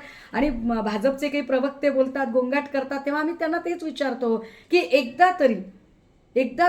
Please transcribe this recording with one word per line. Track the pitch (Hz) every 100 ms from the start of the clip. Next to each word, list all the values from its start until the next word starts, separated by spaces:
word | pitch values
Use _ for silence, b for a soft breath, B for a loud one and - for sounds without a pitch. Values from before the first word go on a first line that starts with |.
| B B B
आणि | 220 285
म-, | 233 233 226
भाजपचे | 208 214 254 269 294
काही | 285
प्रवक्ते | - 262 269 - 285
बोलतात, | 262 262 285 254
गोंगाट | 240 247 277 277
करतात, | 269 262 277
तेव्हा | 277 294
आम्ही | 311
त्यांना | 339 320 349
तेच | 349 349
विचारतो | 320 - 277 247 240 220 220 B B
की | 349
"एकदा | 349 269 233 - 359 359
तरी, | 269 202 185 - _ _ _ _ _ 240
एकदा | 262 -